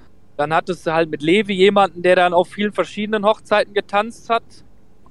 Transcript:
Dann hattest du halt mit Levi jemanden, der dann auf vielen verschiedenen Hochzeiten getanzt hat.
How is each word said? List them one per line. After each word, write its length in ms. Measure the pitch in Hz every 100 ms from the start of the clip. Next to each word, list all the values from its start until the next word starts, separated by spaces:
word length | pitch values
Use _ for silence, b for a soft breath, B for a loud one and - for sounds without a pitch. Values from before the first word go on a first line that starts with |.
| b - - -
Dann 180 | 147
hattest 320 | 160 - 170 -
du 80 |
halt 160 | 160 165
mit 120 | 151
Levi 320 | 156 196 202
jemanden, 480 | 190 196 202 190 175
der 140 | 180 180
dann 180 | 180
auf 160 | 175 180
vielen 240 | - 208
verschiedenen 500 | 196 170 - 208 214
Hochzeiten 500 | 202 220 - 208 202
getanzt 560 | 202 - 202 220 - -
hat. 140 | 233 - - - - - - -